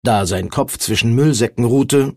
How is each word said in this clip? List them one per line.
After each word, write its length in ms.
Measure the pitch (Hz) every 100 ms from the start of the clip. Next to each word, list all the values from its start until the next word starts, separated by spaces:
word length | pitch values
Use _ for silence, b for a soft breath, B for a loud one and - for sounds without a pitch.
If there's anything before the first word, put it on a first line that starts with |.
Da 220 | 127 107 92
sein 240 | 95 87
Kopf 280 | - - -
zwischen 360 | - 110 117
Müllsäcken 500 | 120 151 117 113 -
ruhte, 500 | 120 135 135 143 135